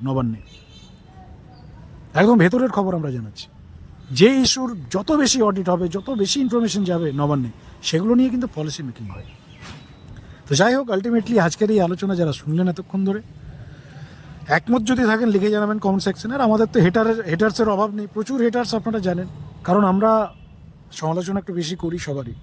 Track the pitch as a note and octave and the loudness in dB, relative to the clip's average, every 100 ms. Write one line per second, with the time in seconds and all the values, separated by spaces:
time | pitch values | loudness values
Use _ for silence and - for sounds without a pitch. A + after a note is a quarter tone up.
0 | C3 C3+ A#2+ A2 - - - - - - | -2 0 0 -4 -12 -20 -20 -20 -20 -20
1 | - F#4+ F#4 - - - - - - - | -20 -20 -20 -20 -20 -20 -20 -20 -20 -20
2 | - D3+ G#3 A#3 F3 A#3+ B3+ G3+ F#3+ F3 | -4 2 6 6 6 4 0 0 -2 -2
3 | D3 B2 A2 - - - - - - - | -4 -6 -8 -14 -20 -20 -20 -20 -20 -20
4 | - B2+ A3 C4+ B3 C4+ C4 G3+ B2 F#3 | -10 4 6 6 2 0 -4 -8 -6 -4
5 | G#3 D4+ C4 C4 G#3+ G3 F3 F3 F3+ F#3+ | 0 2 2 4 2 2 0 0 0 -4
6 | G3 A#3+ G3 C#4+ B3+ A#3+ A3+ G3 F#3 E3+ | -6 -2 -2 0 0 0 0 0 -2 0
7 | D#3+ C#3 D3 C#3+ A#2+ - - - - D#3+ | -2 0 0 0 -2 -8 -20 -12 -4 -2
8 | G#3+ B3 C4 B3 C4 D#3 D3+ C#3+ C3+ A2+ | 2 4 4 0 -4 -6 -8 -8 -10 -12
9 | G#2 F#2 - - - - - - - - | -14 -14 -16 -20 -20 -20 -20 -20 -20 -20
10 | - - - - - C#3 G#3+ C4 A#3+ G3 | -20 -20 -20 -20 -2 2 4 2 0 -2
11 | A3+ A#3 A3 A3+ E3+ - G#3+ G#3+ E3+ F3+ | 0 -2 2 2 2 0 2 2 2 0
12 | G3 F3+ D#3+ C3 C#3+ D#3+ F#3 E3+ F#3 G3 | -4 0 -2 -2 -4 0 0 -2 -6 -4
13 | G3 G#3 - - - - - - - - | -2 -4 -8 -18 -18 -18 -18 -20 -20 -20
14 | - - - - - D3 - B3 A3 B3+ | -18 -20 -20 -18 -2 -2 2 0 2 2
15 | A3+ A3 A#3+ G3+ G#3 G#3 G#3 G#3+ G3 G3 | 2 2 2 2 2 0 0 0 0 0
16 | G3 F#3+ A3 C#4 A#3+ G#3+ A3+ A#3+ F3 A3 | 0 -4 -6 0 2 2 2 4 4 4
17 | A3 A3+ F#3 E3+ G#3+ - G#3+ G3 G#3+ G#3 | 2 0 -2 0 0 2 0 2 0 -4
18 | G3+ G#3+ A3 C4+ A#3 A#3+ A#3+ A3+ A3+ A3 | -8 -6 -4 0 0 0 -2 -4 -4 -4
19 | F#3 F3 F#3 - - - - G3 G3 G3 | -2 -2 -6 -12 -16 -12 0 2 4 4
20 | A3 A3 G3+ - - - - - - - | 4 2 0 -8 -20 -20 -20 -20 -20 -6
21 | D#3 E3+ F3 G3 F#3+ F3 D#3 F3+ E3+ F3 | -4 -4 -4 -6 -4 -6 -6 -6 -6 -6
22 | - C#3 A#2 A#2 | -6 -8 -8 -14